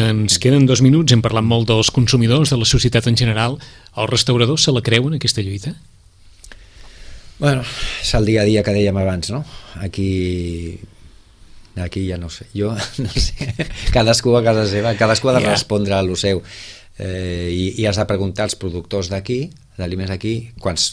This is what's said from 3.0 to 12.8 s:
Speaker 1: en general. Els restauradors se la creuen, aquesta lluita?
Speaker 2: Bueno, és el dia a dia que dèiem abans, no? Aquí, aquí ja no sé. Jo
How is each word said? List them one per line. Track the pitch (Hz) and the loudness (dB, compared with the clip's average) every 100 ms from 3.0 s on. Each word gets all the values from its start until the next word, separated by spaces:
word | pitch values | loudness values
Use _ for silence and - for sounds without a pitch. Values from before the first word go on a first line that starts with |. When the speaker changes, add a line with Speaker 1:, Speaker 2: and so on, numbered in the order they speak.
| 120 | 2
Speaker 1:
en | 113 | 2
general. | 117 107 117 139 - - - | 2 0 -2 -4 -12 -20 -14
Els | - 110 | -6 -2
restauradors | 120 - 120 120 160 - | 0 2 2 2 2 2
se | |
la | 123 | 2
creuen, | 113 113 135 | 2 2 0
aquesta | 156 120 - 95 | -2 -2 -2 -4
lluita? | 98 127 160 - - - _ - - - - - - - - - - - - | -6 -8 -12 -18 -20 -20 _ -20 -20 -20 -20 -20 -20 -20 -18 -18 -18 -18 -4
Speaker 2:
Bueno, | 147 135 120 - - - | 0 0 -4 -6 -6 -4
és | - | -2
el | 120 107 | 0 2
dia | 110 | 2
a | 104 | 4
dia | 107 | 2
que | 104 | 2
dèiem | 101 101 98 | 2 2 2
abans, | 95 90 90 | 0 -2 -4
no? | 123 151 - - 85 | -8 -8 -14 -18 -10
Aquí, | 95 95 98 95 90 90 87 85 82 - - - - - _ _ - - - - | -8 -4 -2 0 -2 -2 -4 -6 -10 -12 -16 -20 -20 -20 _ _ -20 -20 -14 -8
aquí | 90 98 92 | -6 -4 -4
ja | 87 | -6
no | 85 | -8
sé. | - - | -12 -10
Jo | 101 104 107 | -4 -4 -4